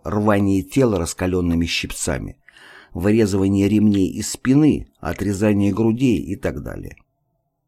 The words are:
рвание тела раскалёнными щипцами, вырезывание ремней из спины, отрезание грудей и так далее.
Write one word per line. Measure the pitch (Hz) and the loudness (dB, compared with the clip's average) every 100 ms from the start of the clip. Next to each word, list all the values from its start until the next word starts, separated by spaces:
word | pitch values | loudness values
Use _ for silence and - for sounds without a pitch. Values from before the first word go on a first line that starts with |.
| - | -6
рвание | 104 104 101 101 98 | -2 2 2 2 0
тела | 92 135 127 98 | 0 0 2 0
раскалёнными | 85 - 90 90 87 82 82 | -4 -4 -2 0 0 0 -2
щипцами, | - - - - 67 50 - _ _ - - - | -4 -6 -8 -6 -6 -8 -14 _ _ -20 -20 -14
вырезывание | 87 98 110 107 98 95 98 101 | -4 2 2 2 2 2 2 2
ремней | 107 107 101 92 | 4 4 4 0
из | 82 104 | -2 -8
спины, | - 120 135 151 80 - _ | -6 2 4 4 2 -4 _
отрезание | - 87 101 95 107 101 101 | -10 -6 -4 0 2 2 2
грудей | 95 113 113 131 104 | 2 0 2 2 0
и | - 98 | -2 -6
так | 90 69 | -6 -6
далее. | 65 50 50 - _ _ _ _ _ _ | -10 -12 -14 -18 _ _ _ _ _ _